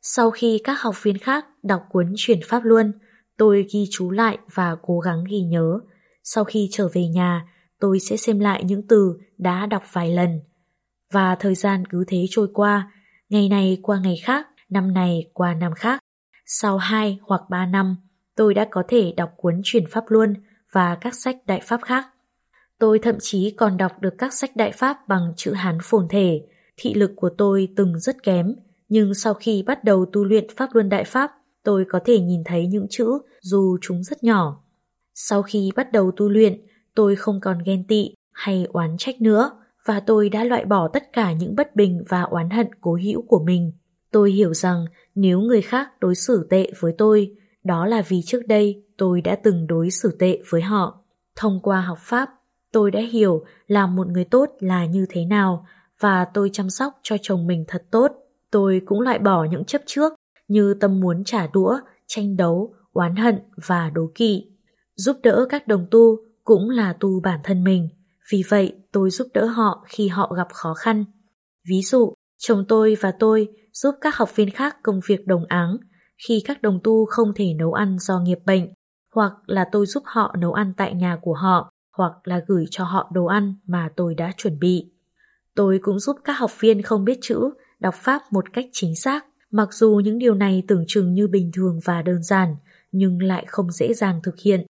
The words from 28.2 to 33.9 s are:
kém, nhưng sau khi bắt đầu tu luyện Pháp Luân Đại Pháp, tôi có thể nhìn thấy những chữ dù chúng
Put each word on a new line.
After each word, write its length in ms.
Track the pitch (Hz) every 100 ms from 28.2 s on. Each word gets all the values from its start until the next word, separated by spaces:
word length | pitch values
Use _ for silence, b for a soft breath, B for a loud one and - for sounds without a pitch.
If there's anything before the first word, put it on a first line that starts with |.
kém, 320 | - 180 175 262 b b _
nhưng 260 | 214 208
sau 200 | 196 226
khi 280 | 208 - 208 196
bắt 180 | 285
đầu 220 | 214 190 185
tu 120 | 208
luyện 220 | 196 214 220 -
Pháp 180 | 262
Luân 140 | 226 196
Đại 160 | 196
Pháp, 260 | - 254 294 _ _ _
tôi 200 | - 196 190
có 120 | 180
thể 160 | 175 226
nhìn 220 | 175 175
thấy 220 | 165 175 180
những 200 | 202 202
chữ 180 | - 226 277 b b
dù 380 | 185 196 190 185
chúng 220 | -